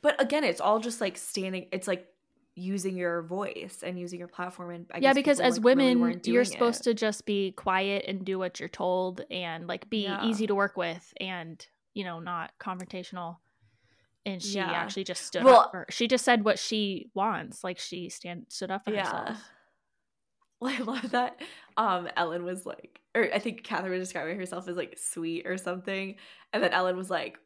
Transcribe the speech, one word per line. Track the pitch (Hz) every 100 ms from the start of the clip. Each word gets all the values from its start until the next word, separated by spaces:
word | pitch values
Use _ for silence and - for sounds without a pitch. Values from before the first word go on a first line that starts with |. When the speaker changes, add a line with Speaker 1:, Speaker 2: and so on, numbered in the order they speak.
Speaker 1:
But | 294 -
again, | 247 294
it's | 269 170
all | 185 214
just, | 233 233
like, | 196 -
standing, | - - 190 185 180
it's, | 185 185
like, | 180 - _ _ _ _
using | - 185 196 190 185
your | 175 170
voice | 165 185 196 - 196 -
and | - 180
using | 175 175
your | 175
platform, | - 180 180 175
and | 175 175
I | -
Speaker 2:
Yeah, | 269
Speaker 1:
guess | 269
Speaker 2:
because | 277 285
Speaker 1:
people, |
Speaker 2:
as | 254 247
Speaker 1:
like, | 226
really | 269 269
Speaker 2:
women, | 247
Speaker 1:
weren't | 240 180
Speaker 2:
you're | 226 233
Speaker 1:
doing | 233
Speaker 2:
supposed | - 240 233
Speaker 1:
it. |
Speaker 2:
to | -
just | 226 220 208 -
be | 202 190
quiet | 190 - 185 196 202 -
and | 196
do | 185 190
what | 185 180
you're | 180
told | - 180 185 185 185 -
and, | 185 175 165 170
like, | 185 208
be | 220
Speaker 1:
Yeah. | 196 196
Speaker 2:
easy | 220 214 214
to |
work | 196 196 -
with | 170 170 - -
and, | 190 180 165 160 - _ _
you | -
know, | 185 170
not | 175 175 160 _
confrontational. | - 185 180 190 180 185 170 175 _ _ _ _ _ _ _ _ -
And | 190
she | 196 202 180
Speaker 1:
Yeah. |
Speaker 2:
actually | 156 185 196
just | 190 175
stood | - 180 254
Speaker 1:
Well | 240
Speaker 2:
up | -
for, | 185 -
she | - 214
just | 254
said | - 240
what | 208 180
she | - 214 208 185 -
wants, | 196 202 180 160 -
like, | 185 180
she | - 175 175
stand, | - 175 175 -
stood | - 226
up | 190
for | 208
Speaker 1:
Yeah. |
Speaker 2:
herself. | 208 180 - - 220 - -
Speaker 1:
<laughs> | _ _ _ _ _ _ _ _ _ _
Well, | 247
I | 262
love | 226 254 233
that, | 220 247 - 311 - - -
um, | 220 180 175 -
Ellen | 170 170
was | 175 185
like, | 185 - - - _
or | - 214
I | 208
think | 226 226
Catherine | - 185 190
was | 185 185
describing | 175 156 196
herself | 180 175 185
as, | 175
like, | 151 -
sweet | - - 165 165 -
or | 185
something, | 185 185 185 190 190 196 - - -
and | 208
then | -
Ellen | - 185 185
was | 185
like | 160 143 -